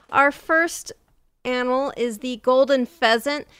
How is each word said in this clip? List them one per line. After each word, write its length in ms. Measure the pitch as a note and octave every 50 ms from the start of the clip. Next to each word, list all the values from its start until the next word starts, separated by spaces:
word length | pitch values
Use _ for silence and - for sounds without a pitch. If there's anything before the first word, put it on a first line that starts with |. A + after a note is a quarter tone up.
| _ -
Our 220 | - - C#4 C#4+
first 600 | C#4+ - - - D#4+ D#4+ E4+ E4+ - - - - - _ _ _ _ _ _ _ _ _ -
animal 480 | B3 B3+ B3 B3 B3 B3+ C4 C#4 C#4 -
is 220 | - A#3 A#3+ G#3+
the 200 | G#3 - B3+ B3
golden 500 | A3 - B3+ B3+ C4 C4+ B3+ C#4 C4 B3
pheasant. 600 | - _ - B3 A3 A3+ A#3 - C#4+ D4 D4 - _ _